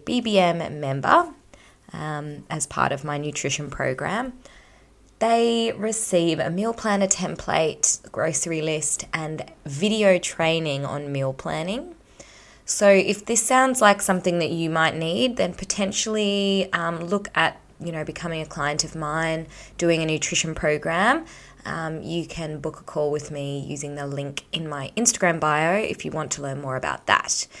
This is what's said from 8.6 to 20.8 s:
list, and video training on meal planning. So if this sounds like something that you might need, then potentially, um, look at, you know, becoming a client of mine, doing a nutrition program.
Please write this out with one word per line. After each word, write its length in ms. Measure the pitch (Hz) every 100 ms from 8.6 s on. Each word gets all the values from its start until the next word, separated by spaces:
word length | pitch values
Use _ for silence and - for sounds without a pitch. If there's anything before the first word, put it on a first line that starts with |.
list, 460 | 156 156 - - -
and 360 | 165 156 156 - - 147
video 520 | 139 208 220 202 180
training 680 | - - 165 165 156 139 139
on 240 | 147 143
meal 220 | 139 135
planning. 640 | 135 165 156 170 233 349 330 _ - - - - - -
So 240 | - 202
if 360 | 196 185 202 -
this 160 | 240
sounds 400 | - 262 262 247
like 200 | 208 202
something 380 | - 185 180 170
that 100 | 160
you 200 | 165 165
might 240 | 160 160
need, 440 | 160 165 190 254 233
then 160 | 185
potentially, 1160 | 180 196 - 196 208 220 214 202 202 196 196 190
um, 260 | 170 165 165
look 300 | 170 202 196
at, 280 | - 160 - - -
you 140 | 165
know, 100 | 160
becoming 380 | 156 - 170 160
a 40 | 151
client 380 | 160 147 147
of 100 | 156
mine, 540 | 165 151 160 160 160 160 - - -
doing 240 | 170 165
a 40 | 160
nutrition 480 | 156 - 165 160
program. 720 | 156 160 151